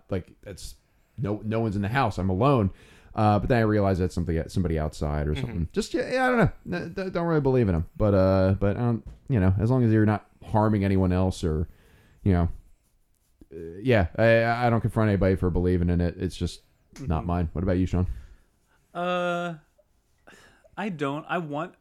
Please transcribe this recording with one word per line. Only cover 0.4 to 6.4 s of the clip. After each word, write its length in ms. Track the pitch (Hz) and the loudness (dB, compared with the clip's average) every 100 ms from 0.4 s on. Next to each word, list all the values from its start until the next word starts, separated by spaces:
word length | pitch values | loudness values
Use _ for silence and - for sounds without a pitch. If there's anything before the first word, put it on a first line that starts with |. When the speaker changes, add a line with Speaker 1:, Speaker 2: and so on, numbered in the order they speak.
Speaker 1:
that's, 320 | 104 - - - _ _ _ - | -18 -16 -16 -18 _ _ _ -8
no, 220 | 101 104 | -6 -4
no 160 | 107 110 | -4 -2
one's 160 | 113 101 | -2 -2
in 60 | |
the 60 | 101 | -2
house. 300 | 135 113 - | 0 0 0
I'm 120 | 95 | -2
alone." 400 | 92 139 131 95 - - - - | 2 4 4 2 -2 -18 -20 -10
Uh, 280 | - 107 104 | 0 2 2
but 80 | 90 | 2
then 100 | 120 | 2
I 40 | |
realize 360 | 110 107 98 90 | 2 2 2 2
that's 160 | 92 | 0
something, 260 | 90 85 80 - | -2 -2 -2 -2
somebody 320 | 98 82 80 | -2 0 0
outside 480 | 76 - 76 73 73 | -4 -4 -4 -2 -2
or 60 | |
Speaker 2:
Mm-hmm. 80 | 73 | -2
Speaker 1:
something. 280 | 127 87 80 | -4 -4 -4
Just, 200 | 196 226 | -4 -4
yeah, 180 | 285 - | -4 -2
yeah, 140 | 254 254 | 0 0
I 20 | |
don't 100 | 240 | 2